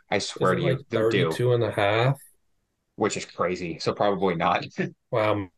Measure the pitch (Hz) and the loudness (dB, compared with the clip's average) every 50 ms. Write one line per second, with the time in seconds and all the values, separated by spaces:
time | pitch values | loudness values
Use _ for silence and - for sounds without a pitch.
0 | _ - - 101 - - - - - 92 90 90 87 69 - - - - - 113 | _ -4 -2 -2 -2 -4 -4 0 0 2 2 2 2 0 -2 -2 -4 -4 -2 0
1 | 110 113 110 98 87 80 80 - 123 123 123 117 113 104 104 110 104 101 107 113 | 2 2 2 2 2 2 0 0 0 2 2 2 0 0 0 0 2 2 2 2
2 | 120 135 139 - - - _ _ _ _ _ _ _ _ _ _ _ _ _ - | 2 2 0 -2 -6 -20 _ _ _ _ _ _ _ _ _ _ _ _ _ -2
3 | 110 98 - 95 - - - - 95 87 92 87 92 85 80 76 - 113 104 - | -2 0 0 -2 -8 -8 -6 -4 -2 -2 -2 -4 -6 -8 -8 -6 -4 -4 -2 0
4 | 110 104 101 87 95 95 85 82 87 90 85 - - - - - 175 - - _ | 0 0 2 2 0 0 0 2 0 0 0 0 -2 -6 -6 -6 -6 -6 -8 _
5 | _ - - 113 107 107 104 104 98 90 _ | _ -4 -2 0 2 2 0 -2 -4 -8 _